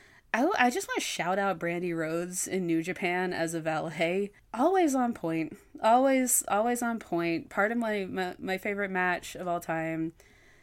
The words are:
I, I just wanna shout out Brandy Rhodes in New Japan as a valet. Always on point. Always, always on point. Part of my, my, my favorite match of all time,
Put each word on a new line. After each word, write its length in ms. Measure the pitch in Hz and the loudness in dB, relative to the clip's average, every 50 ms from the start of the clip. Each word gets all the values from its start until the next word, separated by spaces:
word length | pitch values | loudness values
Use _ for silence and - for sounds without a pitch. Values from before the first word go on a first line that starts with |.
| - - - - _ _ - | -20 -20 -20 -20 _ _ 0
I, 140 | 220 269 349 - - | 2 2 2 4 4
I 120 | 247 247 | 4 4
just 160 | - 381 - - | 2 0 -4 -4
wanna 120 | 508 427 | -4 -4
shout 380 | - - - - 160 175 190 202 | -4 -2 -4 -2 -2 0 0 2
out 200 | 196 196 185 165 | 2 0 0 -2
Brandy 340 | 170 170 170 175 180 175 170 | -2 -4 -2 -2 -2 -2 -2
Rhodes 520 | 165 160 156 165 170 180 180 180 180 - | -2 -2 -2 -2 -2 -4 -4 -4 -6 -4
in 200 | - - 190 180 | -2 -2 0 2
New 160 | 165 165 165 160 | 2 2 2 0
Japan 500 | 175 180 - 196 175 175 180 185 185 - | -2 -4 -2 -2 0 0 0 0 -2 -2
as 220 | - 165 165 165 | -2 -2 -2 -2
a 60 | 165 | -4
valet. 720 | 156 160 160 156 151 165 156 151 170 165 180 196 202 202 - - _ _ - | -2 -2 -2 -2 -4 -4 -2 0 0 2 2 0 -2 -2 -6 -12 _ _ -2
Always 420 | 220 262 330 - 381 349 294 262 | 2 2 4 4 4 4 4 4
on 200 | 269 247 240 233 | 2 0 0 -2
point. 420 | - - 165 160 160 160 - - - - _ - - - | -2 -4 -2 -2 -2 -2 -4 -6 -12 -18 _ -8 0 4
Always, 600 | 220 233 254 262 269 269 262 254 240 - - - - | 6 6 6 6 6 4 4 4 2 2 0 2 2
always 340 | 196 202 220 240 240 240 240 | 0 2 2 2 0 0 -2
on 160 | 233 233 220 | -2 -4 -4
point. 500 | - - 175 170 170 170 165 165 - - | -4 -4 -2 0 0 0 -2 -2 -4 -4
Part 220 | - 208 196 220 233 | 0 2 2 2 2
of 60 | 240 | 0
my, 260 | 233 220 214 208 190 185 | -2 0 -2 -2 -4 -4
my, 240 | 180 185 185 180 - - | -4 -4 -4 -4 -6 -6
my 200 | - 190 185 190 | -4 -4 -4 -2
favorite 320 | - 214 202 196 202 190 | -2 -4 -2 -2 -2 -2
match 440 | 190 185 180 180 180 - - - - | 0 0 2 2 0 -2 -4 -8 -10
of 120 | - 165 175 | -6 -4 -2
all 120 | 170 175 | -2 -2
time, 520 | 170 - 165 165 160 160 160 165 160 165 - - - - - _ _ - - - | -2 -2 -2 -2 -2 -2 -2 -2 -2 -4 -6 -10 -18 -20 -20 _ _ -20 -20 -20